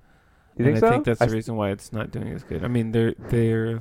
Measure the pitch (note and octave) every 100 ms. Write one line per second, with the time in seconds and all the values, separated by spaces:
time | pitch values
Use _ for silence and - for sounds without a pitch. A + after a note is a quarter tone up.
0 | _ _ _ _ _ - B2+ A2+ A3+ A#3+
1 | D4 A2+ A#2+ A2 A2+ A2 G2+ G2+ - A2
2 | A2 - G#2+ - - - B2 A#2+ A2+ A2+
3 | A2+ - - A#2+ A2+ A2+ A2+ A2+